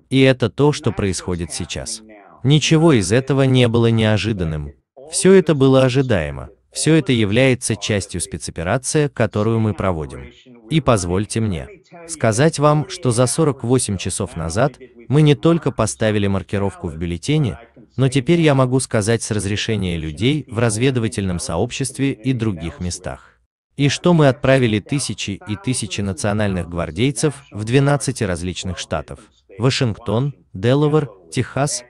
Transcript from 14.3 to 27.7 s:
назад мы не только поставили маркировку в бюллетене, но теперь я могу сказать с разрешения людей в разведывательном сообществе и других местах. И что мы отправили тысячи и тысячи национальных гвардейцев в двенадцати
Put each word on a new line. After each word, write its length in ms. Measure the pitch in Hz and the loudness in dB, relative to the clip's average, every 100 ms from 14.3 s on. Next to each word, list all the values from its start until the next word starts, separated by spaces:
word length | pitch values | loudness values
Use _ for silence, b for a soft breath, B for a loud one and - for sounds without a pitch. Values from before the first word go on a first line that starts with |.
| 85 | -6
назад 420 | 82 85 139 - 127 - - | -4 0 -2 -2 -20 -16 0
мы 160 | 143 | 4
не 100 | 151 | 4
только 380 | 131 165 170 135 | 4 2 2 0
поставили 560 | - 110 - 110 104 101 | -2 -4 -2 0 0 0
маркировку 600 | 95 - 104 101 - 90 | -2 -4 -4 -4 -6 -10
в 80 | 78 | -6
бюллетене, 600 | 87 85 - 156 127 - - - - - | -6 -6 -2 0 0 -4 -14 -20 -10 -2
но 140 | 131 | 0
теперь 320 | 135 123 170 | 0 2 2
я 120 | 156 | 4
могу 260 | 135 127 131 | 4 2 0
сказать 440 | - 113 104 117 | 0 -2 0 0
с 80 | - | -2
разрешения 640 | 104 95 104 - 107 92 85 | -4 -4 -4 -4 -4 -2 -4
людей 480 | 78 76 123 151 - | -6 -2 -2 -2 -4
в 120 | 107 | -2
разведывательном 800 | 117 107 135 123 110 - 95 87 | 0 0 0 0 -2 -2 -4 -4
сообществе 720 | - 85 123 - 131 - 135 | -4 -4 -4 -4 -8 -4 -4
и 220 | - 131 | -4 -4
других 460 | 123 110 85 82 - | -2 -2 -4 -8 -8
местах. 600 | 87 - 69 65 _ _ _ _ _ - | -8 -8 -10 -12 _ _ _ _ _ -2
И 140 | 139 | -2
что 240 | - 180 | 0 2
мы 140 | 170 143 | 4 4
отправили 520 | 120 127 135 120 107 | 4 2 4 4 0
тысячи 600 | - 139 - 101 - 95 - | -2 -4 -4 -8 -8 -8 -8
и 80 | 101 | -8
тысячи 460 | 127 127 110 - | -6 -6 -6 -6
национальных 680 | 98 92 107 107 101 92 82 | -6 -4 -2 -2 -2 -4 -6
гвардейцев 640 | 87 80 80 135 - 156 - - | -6 -6 -2 -2 0 -2 -4 -12
в 140 | 104 | -10
двенадцати 600 | 107 | 0